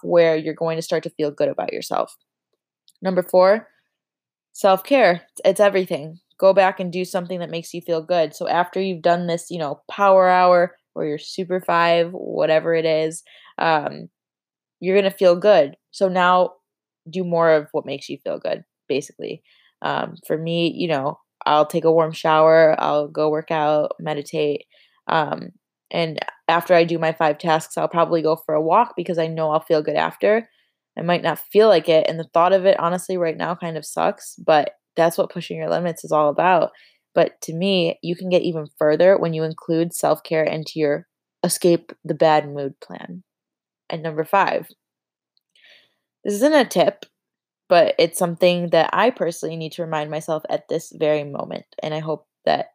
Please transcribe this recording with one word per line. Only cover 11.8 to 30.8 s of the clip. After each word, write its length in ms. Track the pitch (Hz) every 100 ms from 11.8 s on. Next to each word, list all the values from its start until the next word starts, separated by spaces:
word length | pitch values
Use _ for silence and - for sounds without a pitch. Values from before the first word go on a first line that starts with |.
| 170 170 170
whatever 640 | 185 - 165 156 156 160
it 100 | 165
is, 380 | 160 156 160 165 - - - -
um, 500 | 165 156 143 147 170 _ _ _ _ _ _ _
you're 160 | 175 196
gonna 140 | 190
feel 260 | 185 180 175
good. 400 | 202 190 139 - _
So 160 | - 190
now 460 | 180 180 180 180 - _ _ _ _ 165
do 160 | 180
more 260 | 175 170 165
of 180 | 156 151
what 140 | 151 -
makes 220 | 139 -
you 100 | 139
feel 160 | - 76
good, 260 | - - - _ -
basically. 540 | 143 - - - 160 _ _ _ _
Um, 360 | - 143 - 165 -
for 100 | 160
me, 360 | 165 170 170
you 140 | - -
know, 300 | 143 139 - _ - -
I'll 200 | 151 151
take 180 | 170
a 80 | 160
warm 200 | 165 160
shower, 640 | 160 165 156 160 160 160 -
I'll 300 | 147 147 147
go 200 | 156 156
work 220 | 151 160
out, 420 | 160 151 151 - -
meditate. 680 | 160 151 143 160 147 143 - _ _ _ -
Um, 420 | 160 143 - 180 - _ _ -
and 280 | 170 165 151 - - -
after 260 | 165 170
I 100 | 175
do 140 | 170 165
my 140 | 160
five 260 | 165 156 151
tasks, 380 | 175 160 - -
I'll 120 | 156
probably 340 | 170 160 165
go 140 | 156 160
for 180 | -
a 80 | 156
walk 320 | 160 196 240 -
because 220 | 175 170
I 80 | 165
know 240 | 160 156
I'll 100 | 156
feel 220 | - 160
good 140 | 156 151
after. 520 | 160 - 196 220 226 _ _ _